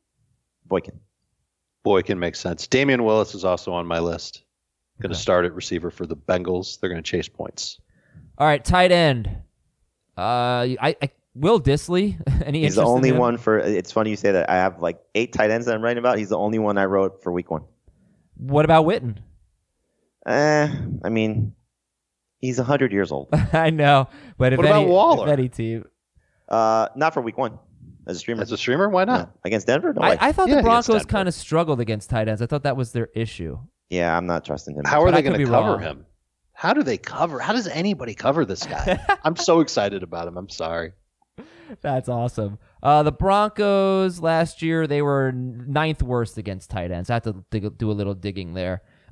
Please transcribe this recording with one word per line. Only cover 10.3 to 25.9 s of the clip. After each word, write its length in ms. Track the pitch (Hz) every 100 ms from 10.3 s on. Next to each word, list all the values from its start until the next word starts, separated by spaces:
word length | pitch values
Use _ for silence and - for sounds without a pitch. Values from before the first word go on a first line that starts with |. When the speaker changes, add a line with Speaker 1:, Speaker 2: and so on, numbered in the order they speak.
| 120 120 123 123 127
Speaker 3:
I, 140 | 139 160
I, 80 | 139 - _ 127
Will 240 | 160 226
Dissly. 560 | 135 147 - 180 202 175 135 -
<laughs> 40 | -
Any 160 | 147
Speaker 1:
He's 120 | 147 107
the 60 |
Speaker 3:
interest 60 | 117
in 40 | 123
Speaker 1:
only 140 | 131
Speaker 3:
him? 80 | 127
Speaker 1:
one 200 | 120 120
for, 220 | 113 107
it's 320 | - 101 90
funny 180 | 110 110
you 60 | 104
say 160 | 101
that. 180 | 95 -
I 60 | 92
have, 260 | 92 90
like, 180 | 85 85 _
eight 200 | 107 120
tight 180 | - 107
ends 160 | 117 120
that 80 | 110
I'm 60 |
writing 180 | 117 120
about. 180 | 123 110
He's 120 | 98
the 80 | 98
only 200 | 104 113
one 180 | 104 101
I 60 | 95
wrote 360 | 98 95 -
for 100 | 87
week 200 | 90 -
one. 120 | 78 - _ _ _ _ _ _ -
Speaker 3:
What 280 | 131 143 156
about 200 | 160 160
Witten? 320 | 165 120 104 - _ _ _ _ _ _ _ _ _ -
Speaker 1:
Eh, 420 | 135 151 151 147 - - -
I 60 | 98
mean, 440 | 113 110 107 107 - _ _ _ _ _ _ _ _
he's 200 | 127 123
a 40 |
hundred 280 | 123 143 131
years 200 | 98 87
old. 180 | 71 71
Speaker 3:
<laughs> 220 | 151 -
I 160 | 156 160
know, 380 | 160 143 139 131 - - -
but 160 | 127
if 40 | 135
Speaker 2:
What 80 | 165
about 160 | 208
Speaker 3:
any, 100 | 190
Speaker 2:
Waller? 360 | 180 330 269 151
Speaker 3:
if 60 |
any 160 | 143 127
team. 360 | - 113 113 -